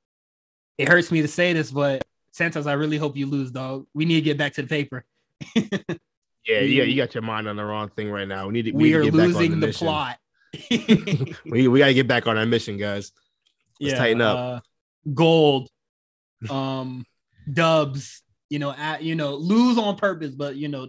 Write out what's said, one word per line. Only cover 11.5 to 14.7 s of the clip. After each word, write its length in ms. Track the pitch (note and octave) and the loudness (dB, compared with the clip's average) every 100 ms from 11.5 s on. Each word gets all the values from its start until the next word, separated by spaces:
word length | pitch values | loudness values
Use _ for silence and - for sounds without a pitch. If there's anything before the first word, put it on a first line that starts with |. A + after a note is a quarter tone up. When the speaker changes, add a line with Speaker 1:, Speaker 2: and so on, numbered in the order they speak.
Speaker 2:
We, 160 | A#2+ C3 | 2 4
we 120 | C3 | 6
gotta 140 | C#3 | 6
get 140 | C3 B2 | 6 4
back 180 | A#2+ A#2 | 2 2
on 120 | A2 | 0
our 80 | A2+ | 2
mission, 320 | D3 - G2+ | 0 -2 -6
guys. 340 | G#2 G2+ - _ _ _ _ _ _ _ | -6 -6 -10 _ _ _ _ _ _ _
Let's 100 | C#3+ | -4
Speaker 1:
Yeah, 60 | C3 | 0
Speaker 2:
tighten 220 | A#2+ A2+ | 2 2
up. 160 | A2+ A2+ | 2 0
Speaker 1:
uh, 220 | B2 B2 - | -4 -8 -14